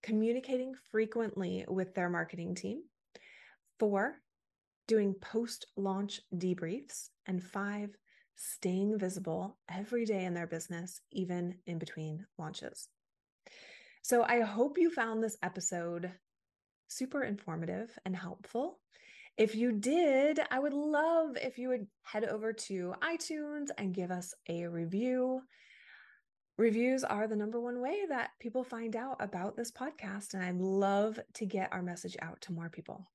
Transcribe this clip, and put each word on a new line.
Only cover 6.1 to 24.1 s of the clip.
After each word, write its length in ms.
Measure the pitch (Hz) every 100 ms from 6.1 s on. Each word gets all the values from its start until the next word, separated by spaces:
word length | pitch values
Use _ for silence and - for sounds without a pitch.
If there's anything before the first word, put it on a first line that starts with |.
| - _
debriefs. 760 | 180 185 175 165 220 285 - - _ -
And 180 | 185
five, 540 | 180 202 202 208 208 208 _ _ _ -
staying 600 | - - 180 185 196 214
visible 600 | 185 190 185 165 185 - -
every 360 | 180 214 240 226
day 180 | 202
in 100 | 185
their 140 | 175 170
business, 540 | 165 - 170 180 - _
even 440 | - 180 180 175 180 -
in 140 | 170
between 460 | 160 - 156 156 202 -
launches. 500 | 160 175 - - - _ _ _ _ _ - - - - - -
So 200 | - 240
I 180 | 233 240
hope 360 | 220 202 277 285
you 120 | 339
found 320 | 330 226 220
this 160 | 220 214
episode 680 | 180 185 175 175 170 175 180 180 _ _ _ _ _ _ _
super 360 | - 262 285
informative 680 | 269 202 - 165 165 180 226 - -
and 100 | 185
helpful. 640 | 180 185 - 233 302 - _ - - - - -
If 180 | 220 220
you 180 | 240
did, 680 | 214 220 320 330 269 285 302 -
I 80 | 262
would 140 | 285
love 640 | 285 294 294 320 330 320 247
if 220 | 262 240
you 100 | 254
would 200 | 254 202 _
head 200 | - 214
over 300 | 220 214 220
to 400 | 220 - 190 180 185
iTunes 680 | 311 330 - 311 294 294 285 -
and 160 | 202
give 160 | 185
us 240 | 180